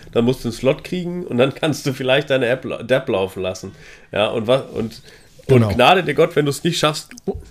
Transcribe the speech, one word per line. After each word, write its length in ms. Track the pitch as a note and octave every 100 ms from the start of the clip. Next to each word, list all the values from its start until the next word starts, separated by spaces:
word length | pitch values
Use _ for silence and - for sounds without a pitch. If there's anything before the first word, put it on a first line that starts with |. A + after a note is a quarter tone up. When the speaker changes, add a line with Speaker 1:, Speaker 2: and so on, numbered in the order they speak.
| -
Speaker 1:
dann 100 | A#2
musst 220 | A#2 B2+ A#2+
du 20 |
einen 60 |
Slot 320 | A2 B2 D3+ -
kriegen 400 | F3+ F3 F3 F3+
und 120 | A#2+
dann 160 | C3+
kannst 320 | - D#3+ C3+ D3
du 60 |
vielleicht 360 | B2 B2+ C3+ D3
deine 180 | C3 A#2
App 160 | B2+
la-, 180 | A2 D#2
dApp 280 | A#2 C3 C3+
laufen 340 | G2+ F#2+ F#2+
lassen. 300 | F#2 F#2+ F#2+ - - - -
Ja, 140 | F#2+ G#2+
und 180 | A#2+ A2
wa-, 160 | C3+ -
und, 280 | - A2 - - - - - -
Speaker 2:
Genau. 200 | B2+ G#2+
Speaker 1:
und 80 | F#2+
Gnade 260 | B2+ F#3+
dir 100 | D#3 C#3+
Gott, 200 | F3 D#3+
wenn 80 | D3
du 40 |
es 120 | C#3
nicht 160 | F3 D#3+
schaffst. 300 | D3+ D3+ - - - - -